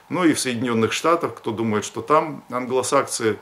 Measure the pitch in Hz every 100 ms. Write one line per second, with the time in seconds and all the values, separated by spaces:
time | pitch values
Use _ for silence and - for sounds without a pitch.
0 | - 151 170 139 131 120 127 113 110 -
1 | 160 165 143 - - 107 117 104 101 -
2 | - 151 156 139 - 123 127 127 - 139
3 | 123 - 117 101